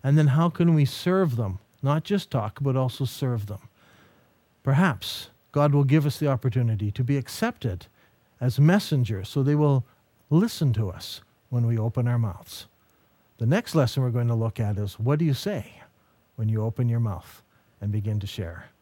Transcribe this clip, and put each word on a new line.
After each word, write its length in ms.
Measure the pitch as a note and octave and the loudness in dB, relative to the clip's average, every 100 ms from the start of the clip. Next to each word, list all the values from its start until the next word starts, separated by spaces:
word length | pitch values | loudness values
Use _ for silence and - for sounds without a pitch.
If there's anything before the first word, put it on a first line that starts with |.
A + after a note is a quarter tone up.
And 140 | C3+ D3 | 4 4
then 120 | D3 | 6
how 200 | C#3 E3+ | 4 2
can 260 | - E3+ | 2 4
we 120 | D#3 C#3 | 4 2
serve 500 | - F3+ F#3 F3+ A#2 | 0 0 2 2 0
them? 220 | G2+ F#2 _ _ | -4 -6 _ _
Not 220 | C3+ D3+ | 0 0
just 260 | - G3+ - | 0 -4 -2
talk, 280 | C3 G#2+ - | -4 -4 -4
but 120 | C#3 | -2
also 300 | C3 C3 - | 0 -2 -2
serve 420 | C3 - C3+ A#2+ G2+ | -6 -4 -4 -4 -6
them. 220 | G#2 - _ _ _ _ _ _ _ _ _ | -12 -16 _ _ _ _ _ _ _ _ _
Perhaps 680 | - C3+ F#3 G#2+ - - - _ _ | 0 2 2 0 -8 -12 -14 _ _
God 220 | D3 D3 | 0 2
will 100 | C#3+ | 4
give 220 | C#3 D#3 D3 | 4 4 2
us 120 | - | -2
the 100 | D3 | -2
opportunity 600 | B2+ C3 B2+ A#2 G#2+ G#2 | 0 0 0 0 0 -4
to 140 | G2+ | -4
be 120 | B2 C#3 | -2 -2
accepted 720 | A#2+ - A3+ A#3 A2 F#2 - _ _ _ _ _ | -4 -4 -4 -2 -6 -6 -12 _ _ _ _ _
as 180 | B2 B2+ | -2 4
messengers, 680 | D3 G3+ - C#3+ A2+ G2+ F#2+ | 6 4 2 -2 0 -4 -4
so 140 | D3 | -2
they 120 | C3+ | 2
will 300 | D3 D3 C#3 - _ _ _ _ | 4 4 2 0 _ _ _ _
listen 420 | D#3 A3+ - D3 | 2 2 0 0
to 160 | A2 G#2 | 0 -2
us 320 | D#2 - - _ _ _ | -6 -14 -16 _ _ _
when 160 | B2 A#2 | -2 0
we 100 | A#2 | 0
open 300 | A2 C3 A#2+ | -2 -2 0
our 100 | A#2+ | 0
mouths. 480 | A2 - - - - _ _ _ _ _ _ _ | -2 -6 -16 -20 -20 _ _ _ _ _ _ _
The 80 | A2+ | 0
next 280 | F#3 - | 0 2
lesson 280 | D#3+ B2 - | 2 2 0
we're 80 | B2+ | -2
going 180 | A#2+ A#2+ | 0 0
to 60 | |
look 240 | A#2 A2+ - | 0 -2 -2
at 200 | G#2+ G2+ | -2 -2
is, 200 | G2+ - | -4 -4
what 200 | A#2 D3+ | -2 0
do 60 | |
you 100 | E3 | 0
say 400 | C3 G3+ F3+ G2+ - - _ _ _ _ - | -2 -4 -6 -8 -18 -20 _ _ _ _ -6
when 120 | A2 | -2
you 140 | A2 | 0
open 260 | A2 A2 A#2+ | -2 -2 0
your 120 | A#2 | 0
mouth 420 | A2+ E2 - - _ _ _ _ | -2 -4 -12 -20 _ _ _ _
and 120 | G#2 | -4
begin 280 | G#2+ G#2 G#2+ | -4 -2 -4
to 60 | G2 | -4
share 440 | - E2+ E2 - _ | -8 -10 -12 -20 _